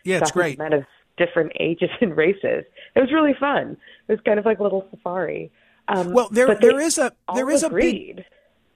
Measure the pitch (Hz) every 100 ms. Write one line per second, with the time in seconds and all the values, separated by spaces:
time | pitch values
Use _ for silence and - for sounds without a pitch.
0 | 185 180 151 180 170 135 156 151 - _
1 | _ - 175 170 156 - 160 165 175 -
2 | 214 156 160 196 - - - - - -
3 | 254 320 294 254 277 262 - - - -
4 | - 214 - 208 214 208 202 190 190 -
5 | 180 180 165 160 160 _ _ _ - 196
6 | 180 226 226 214 254 208 233 269 320 320
7 | 254 - - 185 262 285 320 196 247 196
8 | - - - _ _ _ _